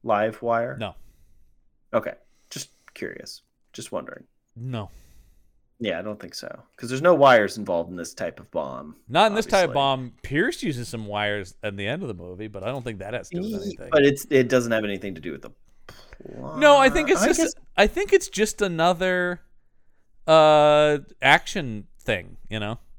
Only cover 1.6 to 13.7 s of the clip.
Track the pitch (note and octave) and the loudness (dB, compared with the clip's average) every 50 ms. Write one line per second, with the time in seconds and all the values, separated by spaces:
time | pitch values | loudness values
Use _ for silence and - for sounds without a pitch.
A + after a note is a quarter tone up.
1.6 | _ _ _ _ _ _ - A2 - - - _ _ _ _ _ _ _ - - | _ _ _ _ _ _ -4 -4 -4 -4 -12 _ _ _ _ _ _ _ -16 -16
2.6 | - _ _ _ _ _ _ - - - - - - - - - _ _ _ _ | -16 _ _ _ _ _ _ -14 -14 -12 -12 -14 -18 -18 -20 -20 _ _ _ _
3.6 | _ _ _ - - - - F2 - - - - - _ _ _ _ _ _ A2+ | _ _ _ -18 -16 -10 -10 -12 -10 -12 -18 -20 -20 _ _ _ _ _ _ -14
4.6 | A#2 C3 B2+ A2+ G2+ - - - _ _ _ - _ _ _ _ _ _ _ _ | -12 -10 -10 -10 -10 -12 -16 -20 _ _ _ -20 _ _ _ _ _ _ _ _
5.6 | _ _ _ _ A#2 G2+ E2+ E2 G2 G#2+ G#2 - - F2 - - - - - - | _ _ _ _ -6 -6 -6 -6 -8 -10 -12 -12 -16 -16 -16 -16 -14 -14 -16 -18
6.6 | - _ _ _ - A#2 C3 C3 D#3 F3+ F3 C#3 C#3+ C3+ B2+ A2+ G#2 F#2+ - A2 | -20 _ _ _ -10 -8 -6 2 4 4 6 8 8 8 10 8 6 2 -2 -8
7.6 | G2+ F#2+ F2 E2+ E2+ F2 F2+ F2 E2+ - - - G2+ E2+ - - F2 _ - E2 | -4 -2 -2 -2 -2 -4 -10 -12 -12 -12 -10 -8 -8 -8 -8 -12 -20 _ -8 -8
8.6 | D2 C2+ C2 B1 D2 D2+ - _ _ - A#2+ E3+ G#3 A3 G3+ G#3+ G#3+ - A3+ G3 | -8 -8 -12 -14 -16 -18 -20 _ _ -4 0 2 2 2 2 -2 -2 0 2 2
9.6 | F3+ D3+ - C#3 C#3 C#3 C3+ C3 B2+ A#2+ - _ - - C3+ D3+ G3+ C4+ - - | 2 2 0 0 0 0 -2 -4 -6 -14 -16 _ -14 -6 -4 -2 -2 -2 -4 -6
10.6 | C#4+ F3 C3+ A#2+ A#2+ - - A2+ G#2+ G2+ G#2 G#2 G#2 G#2 G#2 G#2 F#2+ F2 - - | -8 -8 -8 -8 -10 -10 -10 -12 -10 -8 -6 -4 -2 -2 -4 -6 -8 -12 -16 -10
11.6 | - G#2+ G2+ G2 G2+ G#2 C3+ F3+ G3 B2+ G2+ F2 E2+ F2+ F2+ F#2 G#2+ G#2+ G#2 G2 | -10 -10 -8 -6 -6 -6 -6 -6 -8 -10 -10 -12 -14 -16 -14 -14 -14 -12 -12 -10
12.6 | F#2+ A2+ C3+ C#3+ A#2+ B2 A2 F#2 F#2+ G#2 A#2+ A2+ - - F3 F3 F#3+ A3 G#3+ G3 | -8 -8 -8 -8 -10 -10 -12 -10 -12 -10 -10 -10 -10 -10 -10 -8 -8 -8 -8 -8
13.6 | G3+ G3+ | -10 -10